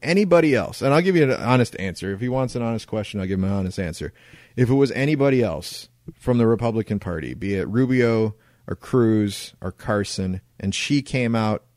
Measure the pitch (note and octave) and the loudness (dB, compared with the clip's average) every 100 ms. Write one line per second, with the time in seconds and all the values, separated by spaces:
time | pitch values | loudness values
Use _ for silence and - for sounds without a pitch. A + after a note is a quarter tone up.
0 | C#3+ F#3 G3+ E3+ D#3+ B2 - - C3 D3 | 0 2 4 4 6 2 0 -2 2 4
1 | F3+ F3 C#3 - G#2 B2+ A#2 - F#2+ F2 | 4 4 4 2 2 2 2 -2 -8 -6
2 | F#2 G2 B2 C3 B2+ A#2+ A#2 A2+ - A2 | -6 -4 -4 -2 -2 -4 -4 -4 -4 -6
3 | G2+ G#2 F#2 F#2+ F#2+ G2 F#2 F#2+ F2+ E2 | -4 -6 -2 0 0 -2 -4 -4 -6 -6
4 | D2 - - - - - A#2+ C3+ C#3 - | -10 -12 -20 -20 -12 -2 2 4 2 2
5 | C#3 D3+ C#3 C3 A2 D#2 - - - _ | 0 2 2 2 0 -2 -8 -14 -18 _
6 | - - - A#2+ A2+ A2+ A#2 A2+ G#2 G2+ | -20 -8 -2 2 4 2 0 -2 -2 -4
7 | F#2+ E2+ C2 B1 G2 G2 C2+ A2 B2+ B2+ | -4 -6 -8 -8 -4 -4 -2 0 2 2
8 | A#2+ A2+ A2 - _ _ - F#2+ - C3 | 2 2 0 -4 _ _ -10 -10 0 2
9 | A#2 A2 G#2 G2+ - - F#2 - - G#2+ | 4 4 2 -2 -12 -12 -12 -8 -4 -2
10 | G2 - F#2+ F#2 - - G2 - - D3 | -2 -4 -4 -6 -10 -8 -6 -4 -2 -2
11 | A2+ B2+ A#2+ A2+ A2 G#2+ - | -2 -2 0 0 0 -2 -6